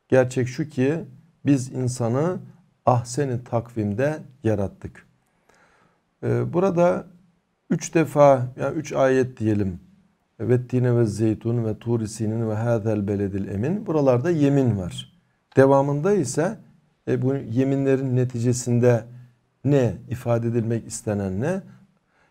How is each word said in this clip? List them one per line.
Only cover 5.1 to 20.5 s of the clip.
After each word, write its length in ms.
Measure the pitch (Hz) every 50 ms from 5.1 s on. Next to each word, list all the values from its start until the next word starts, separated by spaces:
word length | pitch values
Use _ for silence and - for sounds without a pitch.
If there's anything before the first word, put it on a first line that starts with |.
| _ _ _ _ _ _ _ _ _ _ _ _ _ _ _ _ _ _ _ _ _ _ -
Ee, 300 | 120 117 120 123 123 123
burada 520 | 175 180 196 175 170 175 175 185 - - - - _ _ _ _ _ _ _ _ _ _ -
üç 260 | - - - - -
defa, 520 | 165 156 127 - 151 147 143 135 127 123 123 - 135
yani 160 | 139 139 -
üç 180 | 156 147 - 127
ayet 460 | 139 135 135 131 131 127 127 127 -
diyelim. 400 | 110 110 107 104 101 98 90 - - - _ _ _ _ _ _ _ _ _ -
"Vettine 580 | 110 107 123 123 123 - 127 127 123 123 123
ve 80 | 120 120
zeytun 600 | 107 98 - 113 110 107 - - 117 117 120 113
ve 140 | 110 107 -
turi 280 | - 117 120 113 110
sinin 420 | 104 - - 110 107 110 117 117 110
ve 60 | 107
hâzel 520 | 107 117 120 117 113 101 113 107 107 101
beledil 400 | 98 104 98 101 98 98 98 98
emin." 380 | - 104 98 113 151 190 214 233
Buralarda 440 | 196 160 151 139 131 123 120 131 175
yemin 480 | 175 151 143 139 139 139 135 120 104
var. 360 | 98 90 85 - - - - _ _ _ _ _ _ _ _ -
Devamında 560 | 139 135 135 139 139 139 143 143 147 147 196 208
ise, 440 | 196 139 120 - 143 160 196 226 - - _ _ _ _ _ _ _ _
e, 140 | - 131 127
bu 140 | 123 131 139
yeminlerin 800 | 139 127 117 113 127 135 135 139 139 139 135 135 131 139 131 123
neticesinde 880 | 127 127 127 - 120 117 127 120 123 - 123 120 120 123 127 120 110 110 - - - - - _ _ _ _ _ _ -
ne 320 | 131 143 139 123 110 85 - - -
ifade 380 | 117 - - 120 117 117 117
edilmek 400 | 117